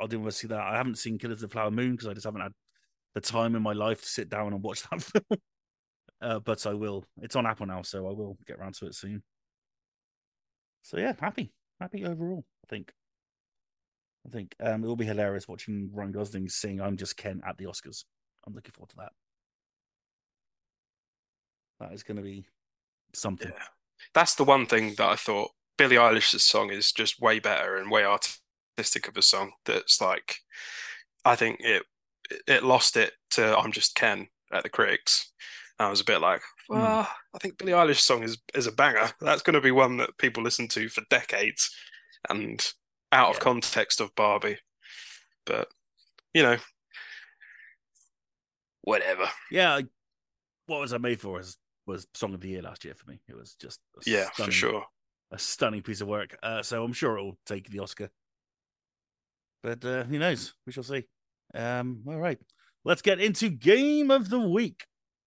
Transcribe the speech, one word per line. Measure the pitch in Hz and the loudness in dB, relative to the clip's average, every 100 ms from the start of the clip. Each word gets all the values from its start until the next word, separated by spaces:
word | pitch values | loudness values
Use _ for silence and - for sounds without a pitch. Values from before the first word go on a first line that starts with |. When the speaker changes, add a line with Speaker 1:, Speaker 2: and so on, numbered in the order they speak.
Speaker 1:
I'll | 110 | -4
do | 110 | -4
my | 107 | -4
see | - 110 | -6 -6
that. | 107 | -6
I | 98 110 | -4 -2
haven't | 127 104 | -2 -4
seen | 113 110 | -6 -6
Killers | 117 110 | -6 -8
of | 107 | -8
the | |
Flower | 113 107 | -4 -2
Moon | 110 127 117 | 0 0 -2
'cause | 113 | -6
I | |
just | 101 107 | -10 -10
haven't | 104 | -8
had | 98 - _ _ _ _ _ - | -10 -12 _ _ _ _ _ -8
the | |
time | - 117 113 113 | -2 0 2 2
in | |
my | 107 | 0
life | 104 110 107 | -2 -2 -2
to | - | -6
sit | - 87 | -8 -6
down | 107 104 | -4 -4
and | 98 | -4
watch | 101 104 | -6 -8
<laughs> | - | -8
that | 170 | -8
film. | - 208 - 208 _ _ _ _ _ _ _ - | -2 -2 0 -6 _ _ _ _ _ _ _ -10
Uh, | 117 110 | -6 -4
but | 110 107 104 | -2 -4 -4
I | |
will. | 104 107 98 - - | -4 -4 -6 -10 -16
It's | 113 131 | -6 -2
on | 113 | -2
Apple | 107 98 | -2 -6
now, | 92 | -8
so | 95 98 95 | -10 -8 -8
I | |
will | 101 101 98 - | -8 -10 -12 -16
get | - | -14
around | 98 - | -14 -12
to | 90 | -14
it | - | -12
soon. | 98 104 - _ _ _ _ _ _ _ _ _ _ _ _ _ _ _ | -12 -12 -14 _ _ _ _ _ _ _ _ _ _ _ _ _ _ _
So | - - | -12 -4
yeah, | 240 - | -4 -4
happy, | - - 131 _ _ - | -6 -6 -12 _ _ -16
happy | 180 196 180 | -12 -8 -8
overall, | 165 170 180 - _ - | -6 -8 -8 -12 _ -14
I | |
think. | 107 - _ _ _ _ _ _ _ _ _ _ _ _ _ 127 | -14 -14 _ _ _ _ _ _ _ _ _ _ _ _ _ -16
I | |
think, | 117 92 - | -14 -14 -6
um, | 113 110 | -4 -2
it | 113 | -4
will | 120 | -4
be | 110 | -2
hilarious | 104 101 98 - | -2 -2 -2 -8
watching | 87 - 104 98 | -14 -10 -8 -8
Ryan | 104 98 | -10 -8
Gosling | 98 104 98 95 | -8 -8 -8 -8
sing | - 104 98 | -6 -6 -6
"I'm | 98 98 | -4 -6
Just | 90 - | -8 -10
Ken" | 104 92 95 | -10 -10 -10
at | 92 | -12
the | 95 | -12
Oscars. | - 67 - - _ _ _ 107 | -14 -14 -18 -20 _ _ _ -20
I'm | |
looking | 101 - | -18 -20
forward | - 87 | -20 -20
to | - | -20
that. | - - _ _ _ _ _ _ _ _ _ _ _ _ _ _ _ _ _ _ _ _ _ _ _ _ _ - | -20 -20 _ _ _ _ _ _ _ _ _ _ _ _ _ _ _ _ _ _ _ _ _ _ _ _ _ -18
That | 95 | -16
is | 104 | -14
gonna | - 104 | -12 -10
be | 98 98 - _ _ _ _ _ _ | -10 -14 -18 _ _ _ _ _ _
something. | - 113 92 90 | -8 -6 -6 -10
Speaker 2:
Yeah. | - - _ _ _ - | -14 -18 _ _ _ 0
That's | 160 170 - | 4 4 4
the | |
one | 139 135 117 | 6 6 4
thing | 113 110 101 | 0 0 0
that | 98 | 2
I | 110 | 2
thought | - 101 - _ _ - | 0 -2 -4 _ _ 2
Billie | 135 123 | 6 8
Eilish's | 117 110 - 113 | 8 6 4 4
song | - 107 104 | 4 4 2
is | 101 - | 0 0
just | - 110 - | 0 -2 2
way | 117 110 | 2 2
better | 107 80 - 95 | 2 0 0 -4
and | 101 | 2
way | 107 101 | 4 4
artistic | 101 - - _ _ _ - - - - | 2 0 -6 _ _ _ -4 -2 -2 -4
of | 104 | 4
a | |
song. | - 95 - - - | 4 4 0 -6 -2
That's | 104 - - | 0 2 2
like, | 95 92 - - _ - - - - - - _ 127 | 2 0 -4 -10 _ -18 -14 -12 -12 -14 -20 _ 4
I | 120 | 4
think | 113 107 | 2 0
it, | 117 101 - _ _ _ - - - | 0 0 0 _ _ _ -14 -4 2
it | 135 | 4
lost | 127 127 - 117 | 6 6 6 4
it | 101 - - | 2 -2 -2
to | - 110 107 | 2 4 4
"I'm | 107 | 2
Just | 101 - - | 0 0 2
Ken" | 113 98 92 _ _ | 2 2 -6 _ _
at | 92 | -4
the | - | -2
critics. | - 101 - - - - - - - - - | 0 2 2 2 0 0 -12 -18 -18 -10 -2
I | 104 | 0
was | 101 | 2
a | - | 2
bit | 90 | 4
like, | 92 90 - - - | 4 2 -2 -18 -6
Speaker 1:
Hmm. | 214 220 | 0 2
Speaker 2:
"Well, | 220 202 - - | 2 -2 -6 -14
I | 185 | -10
think | 190 - | -10 -6
Billie | 185 | 2
Eilish's | 175 160 139 | 4 6 6
song | - 120 | 4 2
is, | 113 113 - - | -2 -8 -6 -2
is | 117 | 0
a | |
banger." | 113 143 110 113 - | 6 6 6 0 0
That's | 151 143 | 0 2
gonna | - 151 | 4 4
be | 131 | 6
one | 131 127 123 | 6 6 4
that | 117 - | -4 0
people | 127 117 | -2 0
listen | 117 - 117 | -2 -2 -2
to | 110 110 | -4 -4
for | - - | -6 2
decades | 123 - 104 107 - - - - - _ - - | 2 2 -2 0 0 -2 -4 -20 -20 _ -10 -6
and | 104 - 110 - - _ _ - | -4 -4 -4 -6 -6 _ _ 2
out | 131 104 | 6 6
of | - | 4
Speaker 1:
Yeah. | |
Speaker 2:
context | 131 120 - - 104 - | 2 2 0 0 0 0
of | 104 - | -2 2
Barbie. | 104 101 104 104 _ _ - - - - _ _ - | 2 2 -2 -6 _ _ -20 -20 -20 -20 _ _ -6
But, | - - _ _ _ _ _ _ | -4 -4 _ _ _ _ _ _
you | 160 | 4
know, | 127 117 - _ _ - - - - _ - - - _ _ _ _ _ _ _ _ _ _ _ | 6 4 0 _ _ -20 -18 -18 -20 _ -20 -20 -20 _ _ _ _ _ _ _ _ _ _ _
whatever. | - 107 95 92 - - - | 0 0 2 0 -2 -4 -4
Speaker 1:
Yeah, | 180 175 139 | 2 4 2
I, | 131 _ _ _ _ _ _ _ - | -2 _ _ _ _ _ _ _ -8
What | 147 | -6
Was | 135 | -4
I | 120 | -2
Made | 123 113 | -2 -2
For | 98 | -4
was, | 90 92 - _ _ - | -10 -12 -18 _ _ -12
was | 90 - | -10 -12
Song | - 101 | -8 -8
of | 92 | -8
the | 95 | -10
Year | 92 | -10
last | 82 - 76 | -12 -16 -18
year | - | -20
for | - | -20
me. | - - | -20 -20
It | 58 | -20
was | 62 - | -20 -20
just | - - _ - | -20 -20 _ -12
a | 113 | -4
Speaker 2:
Yeah, | 104 95 | -2 -2
for | - 104 | -4 -2
Speaker 1:
stunning, | |
Speaker 2:
sure. | 95 117 107 - _ _ _ _ | 0 0 -2 -8 _ _ _ _
Speaker 1:
a | - | -10
stunning | - - 117 107 | -8 -2 -2 -4
piece | 113 98 | -8 -8
of | 101 | -6
work. | 104 92 - | -6 -8 -10
Uh, | 113 113 | -8 -6
so | - 117 | -6 -6
I'm | 120 | -6
sure | 120 139 104 | -4 -2 -2
it | |
will | 98 - - | -6 -12 -12
take | 101 98 | -12 -10
the | 101 | -12
Oscar. | 98 - 98 _ _ _ _ _ _ _ _ _ _ _ _ _ _ _ | -10 -12 -14 _ _ _ _ _ _ _ _ _ _ _ _ _ _ _
But, | 113 120 123 | -10 -6 -6
uh, | 127 | -6
who | 123 147 | -4 -2
knows? | 175 127 - - 127 | -2 -2 -6 -16 -16
We | |
shall | 131 | -12
see. | 123 139 - _ _ _ _ - | -8 -8 -8 _ _ _ _ -8
Um, | 117 123 123 117 127 | -4 -4 -4 -8 -8
all | 156 | -4
right. | 170 127 _ _ _ _ | -4 -4 _ _ _ _
Let's | - 175 | 0 2
get | 208 185 | 2 2
into | 214 - 220 | 2 2 -2
Game | 123 139 233 294 302 277 | 2 6 8 6 4 4
of | 269 190 | 4 4
the | 247 | 0
Week. | 202 202 214 - - _ _ _ | 2 2 0 -6 -20 _ _ _